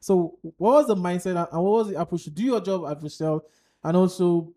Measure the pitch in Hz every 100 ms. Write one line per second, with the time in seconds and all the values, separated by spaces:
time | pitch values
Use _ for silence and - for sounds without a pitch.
0 | - 185 165 - 160 - 202 294 262 190
1 | 180 180 190 175 170 160 190 226 214 165
2 | 170 170 160 151 254 226 185 190 151 147
3 | 151 - 156 156 - _ _ _ - 180
4 | 185 185 175 170 165